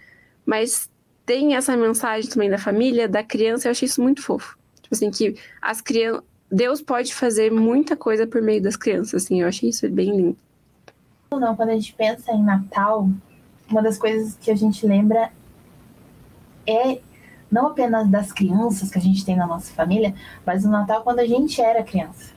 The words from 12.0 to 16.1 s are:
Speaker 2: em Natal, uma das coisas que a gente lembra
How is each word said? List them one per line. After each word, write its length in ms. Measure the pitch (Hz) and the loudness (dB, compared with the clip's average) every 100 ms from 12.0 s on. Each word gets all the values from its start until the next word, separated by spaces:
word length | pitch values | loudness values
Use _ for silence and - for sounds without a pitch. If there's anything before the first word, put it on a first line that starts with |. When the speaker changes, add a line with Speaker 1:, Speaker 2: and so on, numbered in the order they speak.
| 220 233 - | -2 -2 -4
Speaker 2:
em 100 | 220 | 0
Natal, 680 | 208 196 196 196 208 220 190 196 - - _ _ - | 2 2 0 -2 0 2 0 -2 -8 -20 _ _ -2
uma 120 | 214 | 0
das 160 | 220 214 | 0 0
coisas 400 | 220 220 220 - | -2 -2 -4 -6
que 100 | - | -2
a 60 | 208 | 2
gente 300 | 214 202 214 | 2 2 2
lembra 440 | 196 214 226 226 - - - - - - - - | 4 4 2 0 -6 -20 -20 -20 -20 -20 -20 -20